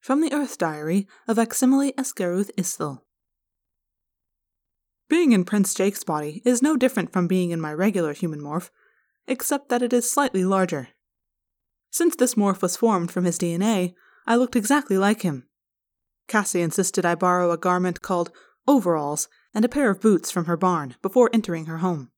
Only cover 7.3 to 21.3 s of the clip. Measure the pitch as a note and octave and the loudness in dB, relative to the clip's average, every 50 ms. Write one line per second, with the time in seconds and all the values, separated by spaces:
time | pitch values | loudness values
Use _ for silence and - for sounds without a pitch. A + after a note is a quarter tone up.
7.3 | F#3 F#3 F3+ F3 E3+ E3 D#3+ D3+ D3+ D#3 F#3 G#3+ F#3+ F#3 E3+ D3+ D3 - - E3+ | 2 0 0 0 -2 -4 -6 -6 -2 0 0 2 2 2 -2 -2 -2 -4 -6 -6
8.3 | D#3 D3 D3 C#3+ D3+ F3 - - _ _ _ _ _ _ _ _ _ _ _ - | -6 -8 -10 -6 -6 -6 -6 -8 _ _ _ _ _ _ _ _ _ _ _ -6
9.3 | C4 B3+ - - D4 C4+ - _ B3 A#3+ B3 A#3 B3 A#3+ A#3 - - - - - | -6 -4 -2 -4 -4 -4 -2 _ 0 0 0 2 2 2 2 2 0 0 0 0
10.3 | - F#3+ F3+ F#3 G3 F#3+ F#3 F3+ - C#3+ B2+ - _ _ _ _ _ _ _ _ | 0 0 0 2 2 2 2 0 -2 -6 -8 -12 _ _ _ _ _ _ _ _
11.3 | _ _ _ _ _ _ _ _ _ _ _ _ - - E4+ E4+ - - B3 B3 | _ _ _ _ _ _ _ _ _ _ _ _ -4 0 2 2 4 2 0 2
12.3 | - G#3+ G3+ G3+ F#3+ G3 - F3 - - - A3+ G#3 F3+ F3 F3 - F3+ F3+ F3 | 2 2 2 2 2 0 0 -2 0 0 2 2 2 2 0 -2 -2 -2 0 0
13.3 | E3+ - - E3+ E3+ E3+ G3 A3 A3+ F#3+ F3+ F3 F3+ _ _ _ _ _ _ - | 0 -2 -4 -4 -2 0 0 0 2 0 0 -2 -6 _ _ _ _ _ _ 0
14.3 | A#3 A#3+ B3+ B3 - B3 G3+ G#3+ C4+ D4 C#4+ - F#3+ F#3+ G3 G3+ A3 G#3+ - F3+ | 2 2 2 2 0 -2 2 2 0 0 2 0 0 2 2 2 2 2 0 -4
15.3 | C#3+ C3 - _ _ _ _ _ _ _ _ _ _ _ _ _ _ _ _ - | -4 -4 -10 _ _ _ _ _ _ _ _ _ _ _ _ _ _ _ _ -4
16.3 | - G#3+ G3 - - F3+ E3+ E3 - - F#3 - - - F3 E3+ E3+ E3 F#3 F3+ | -2 -2 -2 0 -2 0 -2 0 0 -2 -2 0 -2 0 0 0 0 0 0 0
17.3 | F3+ F3+ F3+ F3 E3+ E3+ - F#3 F3+ F3+ F3+ F3+ F3 - - - F#3+ F3 E3+ - | 2 2 2 0 0 0 0 0 0 0 0 -2 -4 -6 -6 -4 -2 -2 -2 -4
18.3 | _ - - _ _ _ _ - C#4+ C4+ F#3 F3 E3 D#3 D3 C#3+ D3 D#3 - - | _ -20 -20 _ _ _ _ 4 4 4 4 2 -2 -2 -2 -4 -4 -6 -8 -10
19.3 | _ _ _ _ _ G#3+ A3 B3+ - D4 C#4+ A3+ G3 F#3+ - A3 G3+ E3 - - | _ _ _ _ _ -2 -2 0 0 0 0 0 0 2 4 4 4 4 0 -2
20.3 | - F3+ E3 E3 F3 D#3 F#3 F#3 F3+ D#3+ D3 B2+ - _ - - - B3+ B3 A3+ | -6 -4 -2 -2 -2 0 0 0 0 0 -4 -8 -12 _ -8 0 4 4 4 4